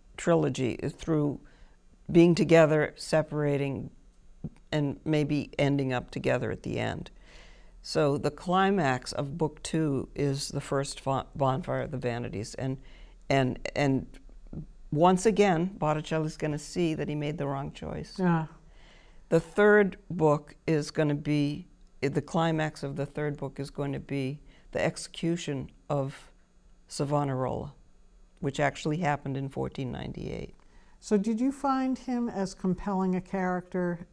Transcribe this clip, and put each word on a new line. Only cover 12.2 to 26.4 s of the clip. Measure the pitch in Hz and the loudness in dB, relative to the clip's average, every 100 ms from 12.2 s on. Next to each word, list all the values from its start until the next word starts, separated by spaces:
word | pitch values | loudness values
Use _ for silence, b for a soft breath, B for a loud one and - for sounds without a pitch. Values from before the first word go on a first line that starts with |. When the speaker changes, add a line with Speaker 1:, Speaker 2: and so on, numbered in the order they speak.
| 113 101 117 - | -6 -8 -8 -6
Speaker 1:
and, | 131 135 b b b b - | -6 -6 b b b b 0
and, | 139 127 - - - | 2 2 0 -4 0
and | 143 131 - - - - - 160 - - - | 2 2 -2 -12 -20 -20 -14 -12 -12 -16 -4
once | 147 180 185 226 | 4 6 6 4
again, | 190 202 160 185 - | 4 4 4 0 -2
Botticelli's | 151 151 - 160 156 - | 0 0 -2 -2 -2 -4
gonna | 156 147 | -4 -4
see | - 180 165 151 | -4 -2 0 0
that | 147 | -2
he | 151 | -4
made | 147 151 | -4 -2
the | 143 | -4
wrong | 139 151 | -4 -6
choice. | - - 147 151 - | -8 -10 -8 -8 0
Speaker 2:
Ah. | 180 165 156 - b b b b b b - | 2 2 0 -10 b b b b b b 0
Speaker 1:
The | 165 | 0
third | - 208 208 208 196 - - | 2 4 8 8 6 0 -8
book | 170 151 147 - - - | 2 4 4 0 -6 0
is | 151 143 | 0 0
gonna | - 151 147 | 0 0 0
be, | 147 147 143 147 - - - - | 0 2 0 -2 -12 -20 -20 -4
the | 139 147 | -2 -2
climax | - 165 165 160 156 - | -2 0 2 0 -2 -4
of | 143 143 | -6 -6
the | 143 | -6
third | 151 147 147 | -4 -4 -4
book | 135 139 | -8 -8
is | 139 | -8
going | - 143 | -6 -4
to | 131 | -6
be | - 139 131 147 b b b | -4 -4 -4 -6 b b b
the | - | -2
execution | 160 - - - 170 170 - 139 139 - - | 0 -2 -10 -4 -2 -2 -2 -6 -6 -12 -4
of | 143 135 - - - | -2 -2 -8 -18 -20